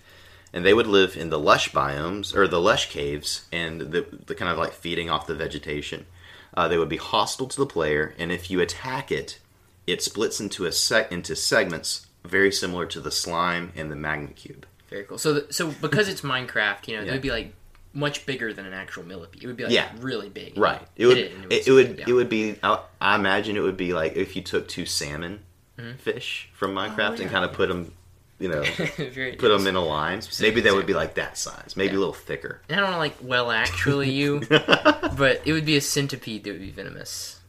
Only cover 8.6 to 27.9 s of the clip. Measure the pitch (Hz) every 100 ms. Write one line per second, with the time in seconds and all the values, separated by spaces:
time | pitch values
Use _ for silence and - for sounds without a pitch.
8.6 | 87 - 131 131 - 71 - - _ _
9.6 | _ _ - 87 - 101 - - 101 -
10.6 | 87 - - 113 - 87 85 80 - 123
11.6 | 95 80 - - - _ 85 95 98 98
12.6 | 92 90 82 85 73 - - 85 87 87
13.6 | 87 82 76 73 76 76 71 - - -
14.6 | - _ _ 98 101 92 156 147 - -
15.6 | 170 139 151 - 202 185 143 127 123 117
16.6 | 104 98 - 110 101 131 135 117 95 -
17.6 | - - - 143 143 143 - 131 113 98
18.6 | 98 92 92 - 87 92 82 - 123 123
19.6 | 117 110 - 113 131 117 98 - - 98
20.6 | 95 - - - 117 123 95 92 92 120
21.6 | - 131 117 101 - 123 117 113 107 101
22.6 | 95 107 - - 98 104 95 98 107 104
23.6 | 90 95 90 87 80 - 95 95 90 90
24.6 | - - 78 - 73 73 85 104 - _
25.6 | _ - 117 127 - 110 - - - -
26.6 | 95 98 104 107 104 113 92 95 90 -
27.6 | 92 90 85